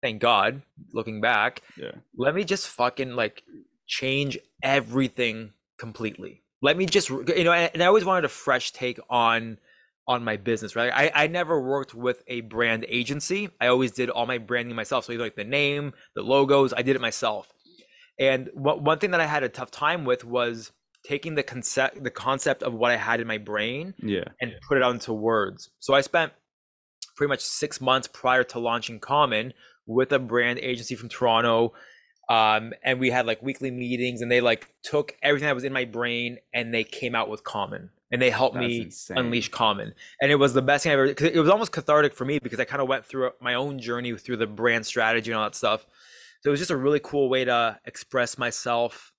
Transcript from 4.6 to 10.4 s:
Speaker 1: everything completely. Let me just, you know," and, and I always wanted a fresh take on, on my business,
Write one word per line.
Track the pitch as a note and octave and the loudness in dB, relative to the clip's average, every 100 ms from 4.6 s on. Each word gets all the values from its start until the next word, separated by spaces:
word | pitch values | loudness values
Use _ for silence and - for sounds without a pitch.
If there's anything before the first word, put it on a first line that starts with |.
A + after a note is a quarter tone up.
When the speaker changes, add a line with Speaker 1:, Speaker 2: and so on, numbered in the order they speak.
Speaker 1:
everything | C3+ C#3 A2+ B2 C3 - A#2+ A2 A2 _ _ _ | 0 0 2 0 0 0 -2 -2 -12 _ _ _
completely. | A#2 - A2 - F#2+ - _ _ | -16 -6 -8 -8 -16 -18 _ _
Let | C3+ D#3+ | 0 2
me | F#3+ | 2
just, | G3+ - | 2 0
you | C3 A#2+ F3 | -4 -2 2
know," | E3+ | 4
and, | E3+ E3+ | 4 2
and | D#3+ | 2
I | F3 | 4
always | G#3+ | 6
wanted | F#3 F#3 | 4 0
a | D3 | 0
fresh | - - B2+ - | -4 0 0 0
take | - B2+ A#2+ - | -6 -6 -6 -2
on, | B2 A#2 A2+ A2+ A2 _ _ _ _ - | 2 4 2 -2 -14 _ _ _ _ -2
on | B2 | -2
my | A#2 | -2
business, | G#2+ | -4